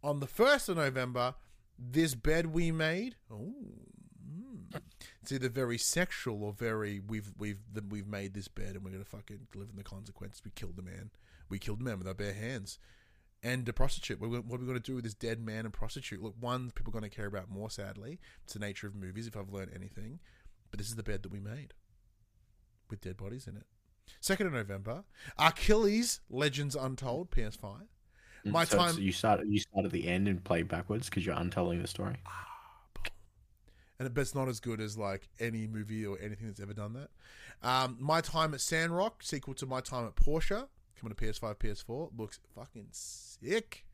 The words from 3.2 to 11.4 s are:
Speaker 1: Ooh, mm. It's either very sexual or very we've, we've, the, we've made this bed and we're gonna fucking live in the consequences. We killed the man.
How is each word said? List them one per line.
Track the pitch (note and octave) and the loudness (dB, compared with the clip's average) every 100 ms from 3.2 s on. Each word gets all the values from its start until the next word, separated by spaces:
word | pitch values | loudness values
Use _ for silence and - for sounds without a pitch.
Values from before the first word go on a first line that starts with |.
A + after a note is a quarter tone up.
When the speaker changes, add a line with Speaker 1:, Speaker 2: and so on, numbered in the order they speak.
| _ | _
Speaker 1:
Ooh, | G#2+ C#3 C#4 A#3 - - - - - B2+ | -10 -10 -10 -12 -14 -18 -20 -20 -18 -12
mm. | D#3+ C4 G#3+ - - - - - - | -12 -12 -14 -10 -12 -12 -18 -18 -16
It's | - | -4
either | C3+ C3 | 0 0
very | A#2 B2 A#2+ | 0 0 2
sexual | - E3+ F3+ - - G#2 | 2 4 2 0 -2 -2
or | G#2 | -4
very | G2+ A#2 A2 G#2 G2+ | -2 0 2 0 -2
we've, | G2 A2 G2+ F#2+ | -2 -4 -4 -6
we've, | G#2 G2+ G#2+ | -4 -4 -8
the, | G2+ G2+ | -8 -6
we've | G#2 G2+ | -6 -4
made | G#2 G2 | -4 -4
this | G2 F#2+ | -6 -8
bed | - G2 G2 | -4 -4 -4
and | |
we're | F#2+ | -8
gonna | F#2+ | -10
fucking | G2 G#2 G2 G#2 G#2 G#2 | -10 -14 -14 -14 -14 -12
live | G2+ | -12
in | G2+ | -10
the | |
consequences. | G2+ G2 G#2+ - G2+ - G2+ | -10 -10 -12 -10 -12 -10 -14
We | |
killed | - F2 F2 | -8 -8 -8
the | |
man. | F#2 F2 G#2+ - - - | -10 -10 -12 -16 -20 -20